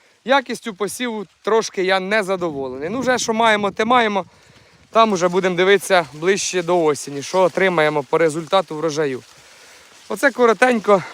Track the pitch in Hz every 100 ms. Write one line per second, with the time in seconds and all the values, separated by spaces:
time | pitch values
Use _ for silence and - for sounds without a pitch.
0 | _ _ - 277 254 226 233 190 196 -
1 | 247 214 196 _ - 220 208 - 185 190
2 | 190 214 185 190 175 143 131 131 156 240
3 | 240 247 - 220 226 208 202 185 220 254
4 | 226 202 170 _ _ _ _ _ _ 220
5 | 226 190 175 180 190 175 185 202 - 185
6 | 147 151 170 202 - 180 170 180 156 139
7 | - 143 135 180 180 180 190 170 151 151
8 | 135 160 165 151 160 196 180 156 160 147
9 | 147 127 - - - - - - - -
10 | - 214 285 247 240 214 247 233 202 196
11 | -